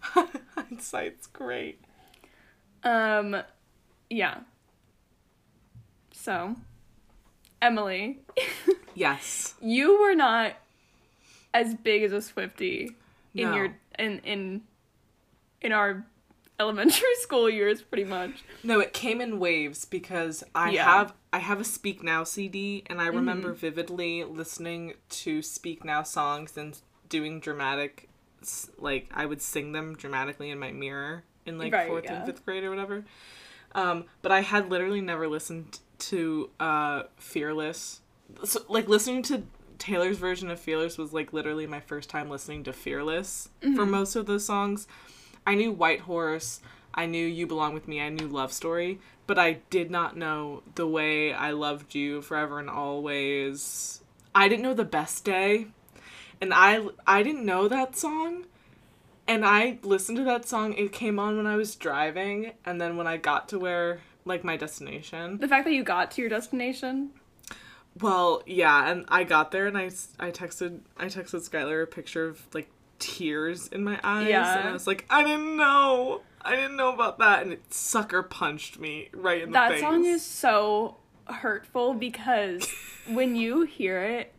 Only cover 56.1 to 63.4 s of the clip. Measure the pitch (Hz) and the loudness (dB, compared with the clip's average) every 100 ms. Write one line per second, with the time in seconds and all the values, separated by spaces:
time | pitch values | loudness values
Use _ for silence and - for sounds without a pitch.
56.1 | - - - 190 180 190 220 208 - - | -20 -20 -8 2 8 8 8 0 -2 4
57.1 | 196 220 302 214 185 208 269 262 262 311 | 6 4 0 0 2 2 2 -2 -2 -4
58.1 | 311 330 349 359 _ _ _ _ _ _ | -2 -4 -6 -12 _ _ _ _ _ _
59.1 | _ - 226 208 208 233 - 196 196 190 | _ -2 2 6 6 4 -2 2 2 2
60.1 | 233 262 240 240 233 214 196 202 - 233 | -2 0 0 0 -2 -2 -2 -2 -2 -2
61.1 | 208 208 214 214 208 214 - 165 143 156 | 0 0 0 0 0 -2 -4 -4 0 0
62.1 | 160 196 202 226 - - 175 170 170 165 | -2 -4 -4 -6 -10 -8 -4 -4 -2 -4
63.1 | 165 156 143 | -2 0 0